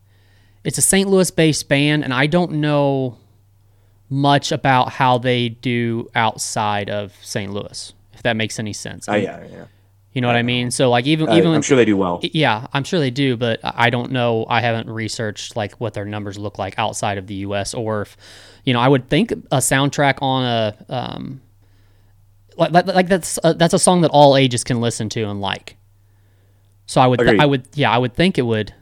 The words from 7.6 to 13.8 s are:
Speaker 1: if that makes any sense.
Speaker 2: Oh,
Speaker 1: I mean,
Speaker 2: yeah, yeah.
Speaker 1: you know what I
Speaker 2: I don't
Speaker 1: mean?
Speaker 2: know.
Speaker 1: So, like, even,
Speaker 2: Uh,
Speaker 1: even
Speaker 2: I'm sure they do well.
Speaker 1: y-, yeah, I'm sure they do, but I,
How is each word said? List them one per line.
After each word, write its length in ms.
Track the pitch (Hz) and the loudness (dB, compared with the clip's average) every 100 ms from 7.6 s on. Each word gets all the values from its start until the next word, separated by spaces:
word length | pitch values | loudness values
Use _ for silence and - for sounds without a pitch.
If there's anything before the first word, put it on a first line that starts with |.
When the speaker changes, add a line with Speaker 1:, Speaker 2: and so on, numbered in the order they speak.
| - - - - _ | -10 -14 -16 -20 _
Speaker 1:
if 100 | - | -6
that 140 | 123 110 | -4 -2
makes 220 | 110 - | -4 -6
any 160 | 107 | -8
sense. 340 | 98 - 92 104 | -10 -12 -14 -4
Speaker 2:
Oh, 40 | |
Speaker 1:
I 20 | 104 | -2
mean, 80 | |
Speaker 2:
yeah, 200 | 92 85 87 | -2 -8 -18
yeah. 140 | 90 90 _ _ _ _ | -20 -20 _ _ _ _
Speaker 1:
you 80 | 135 | -4
know 80 | 120 | 0
what 80 | 120 | 0
I 40 | |
Speaker 2:
I 20 | |
don't 40 | 120 | 0
Speaker 1:
mean? 200 | 123 123 | -2 -2
Speaker 2:
know. 40 | |
Speaker 1:
So, 200 | - 131 | 0 2
like, 160 | 120 135 | 2 2
even, 240 | 156 156 | 0 2
Speaker 2:
Uh, 60 | - | 4
Speaker 1:
even 160 | - | 4
Speaker 2:
I'm 80 | 160 | 2
sure 160 | - 131 | 4 4
they 80 | 107 | 6
do 100 | 98 | 4
well. 240 | 92 87 | 0 -2
Speaker 1:
y-, 80 | - | -4
yeah, 320 | 156 135 107 131 | 0 0 0 -2
I'm 100 | 143 | -4
sure 160 | 131 185 | -2 -2
they 100 | 135 | -2
do, 280 | 123 139 117 | 0 0 0
but 200 | 120 113 | -2 -4
I, 220 | 120 - | -6 0